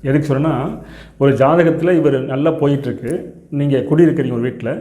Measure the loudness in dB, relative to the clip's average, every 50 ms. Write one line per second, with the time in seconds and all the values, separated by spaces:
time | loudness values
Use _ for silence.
0 | -2 0 0 0 2 0 0 0 0 0 -2 -2 -4 -6 -8 -10 -14 -18 -20 -20
1 | -20 -20 -4 0 2 2 4 4 4 4 4 4 4 2 2 0 0 2 2 2
2 | 2 2 0 0 -2 -4 -4 0 0 0 0 0 0 0 0 0 -2 -6 -8 -6
3 | -6 -6 -6 -6 -8 -12 -18 -20 -18 -8 -6 -4 -2 0 0 0 0 0 4 4
4 | 4 4 4 0 -2 -2 -2 -4 -4 -4 -6 -6 -8 -8 -8 -8